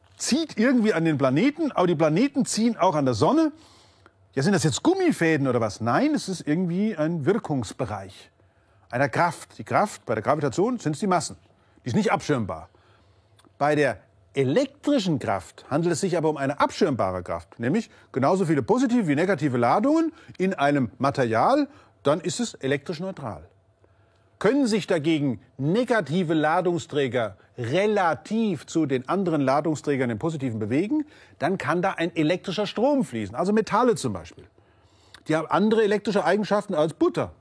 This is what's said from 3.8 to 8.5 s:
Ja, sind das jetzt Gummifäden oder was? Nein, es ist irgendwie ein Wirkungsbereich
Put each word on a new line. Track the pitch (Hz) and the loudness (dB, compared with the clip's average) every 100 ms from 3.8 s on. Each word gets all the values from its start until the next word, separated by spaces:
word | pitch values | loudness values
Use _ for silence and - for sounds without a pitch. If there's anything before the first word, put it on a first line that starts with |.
| - _ - _ _ | -20 _ -20 _ _
Ja, | 135 | -2
sind | 160 | 2
das | 185 | 2
jetzt | 156 - | 2 2
Gummifäden | 311 381 349 185 165 151 135 | 2 2 2 2 2 2 2
oder | 120 | 0
was? | 110 - | -2 -2
Nein, | 113 147 285 277 | 0 2 2 0
es | - | -4
ist | 180 143 | -6 -2
irgendwie | 160 180 180 214 160 | -2 0 0 -2 -2
ein | 156 170 139 | -2 -2 0
Wirkungsbereich | 214 - 139 113 - 127 104 98 - - _ _ | 0 -2 -4 -4 -6 -8 -8 -12 -18 -20 _ _